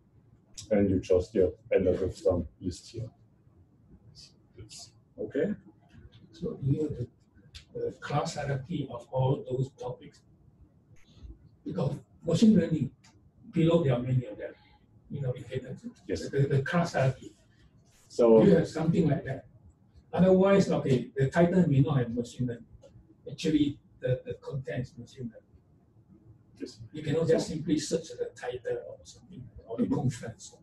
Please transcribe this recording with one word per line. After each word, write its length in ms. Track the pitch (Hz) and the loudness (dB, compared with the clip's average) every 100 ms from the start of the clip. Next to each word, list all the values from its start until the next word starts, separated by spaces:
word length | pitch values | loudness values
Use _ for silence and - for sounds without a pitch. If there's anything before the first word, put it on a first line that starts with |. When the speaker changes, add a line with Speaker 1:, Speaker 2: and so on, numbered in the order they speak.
| _ _ _ _ _ - - | _ _ _ _ _ -20 -2
Speaker 1:
And 200 | 104 98 | 2 2
you 80 | 92 | 2
just, 340 | - 92 90 | 2 0 2
yeah, 140 | 101 90 - - | 0 0 0 -2
end 140 | 98 92 | 0 2
up 120 | 90 | 0
with 160 | 92 - | -2 -2
some 320 | 95 87 85 - | -2 -2 -4 -8
list 300 | 92 85 - | -10 -10 -14
here. 180 | 110 117 - _ _ _ _ _ _ _ - - - - _ _ - | -12 -12 -14 _ _ _ _ _ _ _ -20 -20 -20 -20 _ _ -20
It's 340 | - - - _ _ - | -20 -20 -20 _ _ -12
okay. 360 | - 139 185 - - _ _ - - - - | -8 -2 -2 -4 -12 _ _ -20 -20 -20 -20
Speaker 2:
So 260 | - - - | -10 -10 -6
here 240 | 135 147 151 | -2 -2 -2
the, 200 | - - _ _ - - - - | -6 -10 _ _ -20 -20 -20 -16
the 180 | - - | -8 -8
class 420 | - - 143 165 156 | -8 -6 -4 -4 -6
hierarchy 520 | 139 135 - 151 120 | -6 -6 -6 -8 -8
of 160 | - - | -10 -8
all 320 | 131 131 151 - | -2 0 0 -2
those 220 | 127 131 - | -6 -6 -8
topics. 420 | 123 127 147 - _ _ _ _ - _ _ - - - - - - _ - | -12 -12 -16 -20 _ _ _ _ -20 _ _ -20 -20 -20 -20 -20 -20 _ -10
Because 300 | 160 139 - - _ | -4 -2 -4 -12 _
machine 320 | 165 165 220 180 | -2 4 6 6
learning, 360 | 165 151 123 - _ _ _ _ - | 4 0 -2 -6 _ _ _ _ -6
below 320 | 165 160 170 | 2 4 4
there 100 | 139 | 4
are 60 | 123 | 0
many 260 | 123 127 - | 0 -2 -2
of 100 | - | -10
them. 160 | - - _ _ _ _ _ | -12 -14 _ _ _ _ _
You 120 | - | -8
know, 120 | - - | -6 -8
you 80 | - | -8
get 140 | - | -10
the, 120 | - - - - - | -10 -14 -14 -18 -8
Speaker 1:
Yes. 220 | - - | -8 -4
Speaker 2:
the, 120 | 139 | 0
the 200 | 139 135 | 2 2
class 320 | - 175 170 | 0 0 0
hierarchy. 400 | 151 135 - - - _ _ _ _ _ _ _ | 0 0 -2 -12 -20 _ _ _ _ _ _ _
Speaker 1:
So 360 | - 117 113 | 2 6 8
Speaker 2:
You 120 | - - | 8 6
have 120 | - | 2
something 400 | 160 165 - 147 | -2 0 2 2
like 160 | - 131 | 0 -4
that. 200 | - - - - _ _ - _ | -12 -12 -20 -20 _ _ -20 _
Otherwise, 600 | 175 185 185 196 196 - | 2 6 6 6 4 4
okay, 400 | 156 - 123 - - | 0 2 0 0 -2
the 120 | 135 | 0
title 380 | 170 175 185 170 | 4 4 4 4
may 120 | 135 | 4
not 160 | 156 139 | 4 2
have 100 | 117 | 0
machine 340 | 120 117 - 123 | -4 -6 -6 -6
learning. 180 | 117 - - - - - - - | -6 -14 -20 -20 -20 -20 -20 -18
Actually, 460 | - - 151 147 - _ _ | -6 0 2 0 -2 _ _
the, 200 | 127 127 - | -2 -2 -2
the 80 | - | -12
content 460 | - 139 135 147 | -8 -10 -6 -6
is 160 | - - | -8 -10
machine 280 | 120 - 117 | -18 -12 -14
learning. 300 | - _ _ _ _ _ _ _ - - - _ - | -14 _ _ _ _ _ _ _ -20 -20 -20 _ -14
Speaker 1:
Yes. 200 | - - - | -14 -14 -16
Speaker 2:
You 120 | 151 | -10
cannot 240 | - - - | -4 -2 2
just 200 | - - | 2 2
simply 280 | - - - | -6 0 0
search 300 | - - - - | 0 -4 -4 -10
the 140 | - - | -10 -8
title 440 | 123 127 - 480 - | -10 -8 -6 -6 -8
or 80 | - | -16
something, 400 | - - - - - - - | -20 -20 -20 -18 -18 -20 -12
or 100 | 233 | -4
the 60 | |
Speaker 1:
Mm-hmm. 100 | 226 | -2
Speaker 2:
conference, 600 | - - - - - - - | 0 -2 -4 -10 -14 -20 -20